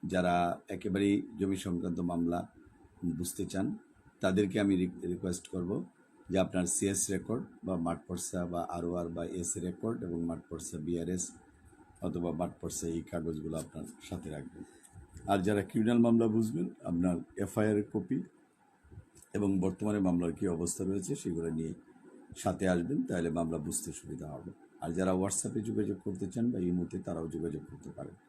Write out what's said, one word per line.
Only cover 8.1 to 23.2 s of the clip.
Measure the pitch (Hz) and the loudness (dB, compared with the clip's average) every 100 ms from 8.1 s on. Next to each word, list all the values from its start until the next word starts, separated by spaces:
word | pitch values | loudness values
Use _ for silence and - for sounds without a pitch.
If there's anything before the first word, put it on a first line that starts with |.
| 90 - 92 87 | -6 -4 -4 -2
বা | 87 | -2
আরওআর | 82 87 85 87 85 | -2 -2 -2 -2 -2
বা | 85 82 | -4 -4
এসএ | 92 85 - | -4 -4 -2
রেকর্ড | 90 90 113 117 | -4 -2 -4 -2
এবং | 90 85 85 | -4 -2 -2
মাঠ | 80 - | -4 -6
পর্চা | 82 - 85 | -10 -8 -6
বিআরএস | 76 87 82 90 - - - - - - - - | -2 -2 0 -2 -4 -10 -20 -20 -20 -20 -20 -6
অথবা | 95 80 85 | -4 -2 -2
মাঠ | 76 87 - | 0 -4 -4
পর্চা | 82 - 85 | -8 -4 -2
এই | 82 | -2
কাগজগুলো | 78 85 82 80 78 80 | -2 -4 -4 -4 -4 -6
আপনার | 78 80 - - - | -6 -10 -12 -14 -10
সাথে | 87 78 | -8 -6
রাখবেন। | 76 - - - - - - - - - | -8 -10 -12 -16 -18 -20 -20 -18 -14 2
আর | 101 | 2
যারা | 92 104 | 4 2
ক্রিমিনাল | 98 120 110 120 | 2 2 4 6
মামলা | 117 113 113 | 8 8 6
বুঝবেন, | 110 110 143 185 - | 4 2 2 -2 -4
আপনার | - 85 90 87 - - | -2 2 2 2 -2 -4
এফআইআর | 98 - 107 104 104 | -2 2 4 4 2
কপি | 110 92 131 - _ _ _ _ _ _ - - - - | -2 0 -2 -2 _ _ _ _ _ _ -20 -20 -20 -8
এবং | - 101 98 | 0 2 4
বর্তমানে | 95 92 104 104 | 2 0 0 2
মামলার | 95 87 87 | 4 4 2
কী | 76 98 | 2 0
অবস্থা | 85 85 - | 0 0 -2
রয়েছে | 95 98 92 139 | -2 -2 -2 -4
সেগুলো | - 82 82 | -2 -2 -2
নিয়ে | 80 80 90 - - - - - - | -2 -4 -6 -12 -20 -20 -20 -20 -4
সাথে | - 90 95 | -2 2 4
আসবেন, | 90 85 - | 4 4 0
তাহলে | 85 90 | 0 0